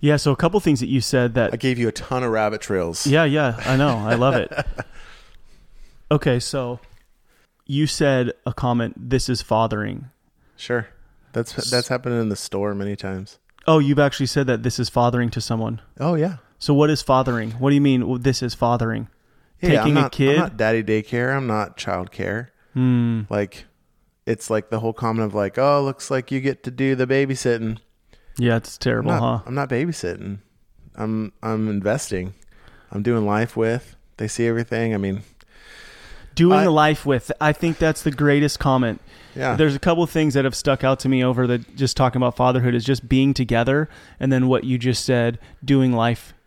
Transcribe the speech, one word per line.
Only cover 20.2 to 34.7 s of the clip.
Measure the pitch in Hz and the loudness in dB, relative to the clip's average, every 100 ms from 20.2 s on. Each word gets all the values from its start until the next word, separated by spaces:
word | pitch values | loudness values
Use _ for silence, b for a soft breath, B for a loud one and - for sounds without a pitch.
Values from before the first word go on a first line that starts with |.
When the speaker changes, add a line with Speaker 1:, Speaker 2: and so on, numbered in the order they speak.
| 135 | 2
Speaker 2:
I'm | 147 | 4
not | 170 110 | 0 0
daddy | 110 113 | 2 2
daycare. | 107 107 107 120 123 139 | 2 0 0 -2 0 -2
I'm | 131 | -2
not | 107 104 - | -2 -4 -8
child | - 92 90 | -6 -4 -6
care. | - 92 104 127 _ _ | -8 -6 -6 -8 _ _
Speaker 1:
Hmm. | 131 127 123 120 113 104 | -2 2 2 0 -2 -4
Speaker 2:
Like, | 104 101 - - _ _ _ _ _ - | -4 -4 -8 -20 _ _ _ _ _ -6
it's | 113 - | -6 -2
like | 110 104 | -4 -2
the | 110 | -4
whole | 113 | -4
comment | 110 117 113 107 | -4 -2 -2 -2
of, | |
like, | 104 101 107 | -2 -2 0
"Oh, | 135 143 | 2 2
looks | 139 135 - | 0 -6 -4
like | 135 123 | -4 -2
you | 135 | -4
get | 131 127 | -2 -4
to | - | -8
do | 123 135 | -4 0
the | 131 127 | 0 0
babysitting." | 135 139 131 127 117 110 110 _ _ _ b b - | 2 0 -2 -2 -2 -2 -6 _ _ _ b b -2
Speaker 1:
Yeah, | 123 117 | 2 2
it's | - - | -2 -6
terrible, | 131 117 123 | -2 0 0
Speaker 2:
I'm | 175 | 0
not, | 120 120 | 0 -2
Speaker 1:
huh? | 98 | -4
Speaker 2:
I'm | |
not | 131 139 | -6 -2
babysitting. | 123 165 160 90 87 92 101 _ _ _ _ 71 | -2 -2 -4 -6 -8 -10 -12 _ _ _ _ -20
I'm, | - 107 110 107 _ | -10 -6 -4 -6 _
I'm | 110 110 110 | -6 -2 -2
investing. | 101 98 123 - 95 92 98 - b b b b | -2 -2 -2 -4 -6 -8 -12 -20 b b b b
I'm | 98 | -6
doing | 104 117 104 | 0 0 2
life | 104 117 - | 0 -2 0
with. | 113 120 - - _ - | 0 -2 -6 -20 _ -8
They | 107 | -8
see | - 117 | -2 0
everything. | 117 117 | 0 -2